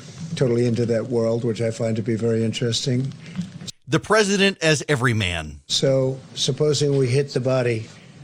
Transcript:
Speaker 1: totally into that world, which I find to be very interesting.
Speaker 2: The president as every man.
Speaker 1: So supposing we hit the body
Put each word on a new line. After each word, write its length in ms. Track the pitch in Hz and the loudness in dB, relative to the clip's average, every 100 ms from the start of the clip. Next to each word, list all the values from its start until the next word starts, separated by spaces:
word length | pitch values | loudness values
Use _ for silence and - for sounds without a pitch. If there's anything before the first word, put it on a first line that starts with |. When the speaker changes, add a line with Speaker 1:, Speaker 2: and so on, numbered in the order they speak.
| - - - - | -18 -14 -6 0
Speaker 1:
totally 300 | 131 117 123 | 2 2 2
into 200 | 113 117 | 2 2
that 200 | 113 117 | 0 0
world, 360 | 117 113 117 | 0 0 0
which 160 | 117 107 | -2 -2
I 100 | 113 | -2
find 240 | 110 113 110 | -2 -2 -2
to 60 | |
be 120 | 113 | -2
very 280 | 110 117 113 | 0 0 0
interesting. 680 | 113 104 120 110 139 127 135 - - - - - - - - | 0 0 -2 -2 -2 -2 -2 -8 -12 -10 -8 -10 -16 -14 -2
Speaker 2:
The 140 | 156 | -2
president 560 | - 214 196 202 196 - | 2 4 4 4 2 2
as 200 | 160 147 - | 2 2 2
every 240 | 143 127 | 2 2
man. 480 | 110 92 85 78 73 - | 2 0 -2 -6 -10 -4
Speaker 1:
So 520 | - 139 135 131 135 - | 0 2 2 0 -4 -10
supposing 640 | - - 135 151 143 147 139 | -6 -2 0 0 2 2 2
we 120 | 127 | 2
hit 260 | 135 143 | 0 0
the 60 | 139 | -2
body 480 | 127 131 120 110 110 - - - | 0 0 0 -2 -6 -18 -20 -20